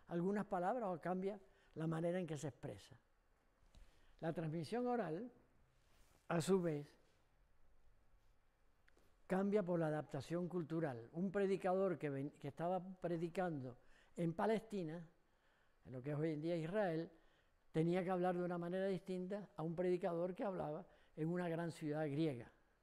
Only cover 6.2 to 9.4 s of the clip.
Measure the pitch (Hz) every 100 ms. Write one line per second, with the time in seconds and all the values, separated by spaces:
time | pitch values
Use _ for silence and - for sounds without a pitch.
6.2 | - 165 170 190 170 147 147 - - _
7.2 | _ _ - - - - - - - -
8.2 | - - _ _ - _ - - - -
9.2 | - 185